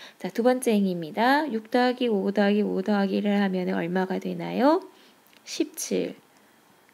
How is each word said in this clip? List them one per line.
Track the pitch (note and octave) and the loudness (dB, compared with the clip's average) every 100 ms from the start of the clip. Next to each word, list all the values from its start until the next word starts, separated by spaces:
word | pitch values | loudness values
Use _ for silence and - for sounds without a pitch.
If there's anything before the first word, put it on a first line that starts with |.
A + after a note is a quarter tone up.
| - - | -20 -10
자, | F#3 | -6
두 | - | 0
번째 | A#3 B3+ B3+ | 2 2 2
행입니다. | G#3 G3 F3 D#3+ - A#3+ C#4+ D#4 | 2 2 -2 -6 0 2 2 0
육 | A3 A3 | -6 -2
더하기 | B3 B3 B3+ B3 | 0 2 0 0
오 | G#3 G3+ | 0 0
더하기 | G3+ G3+ G#3 | 2 2 2
오 | G3 F#3 | 2 0
더하기 | F#3+ G#3 G3 G3+ | 0 0 2 0
일을 | G3+ G3+ | 0 2
하면은 | G3+ F#3 F3+ F#3+ | 2 0 -2 -2
얼마가 | E3+ F3+ F#3 F#3+ | -2 -2 -2 -4
되나요? | F#3+ F3 E3+ F3+ C4 F4 - - - _ _ _ | -6 -6 -4 2 2 2 -2 -18 -20 _ _ _
십칠. | - - D4+ - - F#3 E3+ - _ _ _ _ _ _ _ | -8 -6 -6 -8 -6 -4 -4 -8 _ _ _ _ _ _ _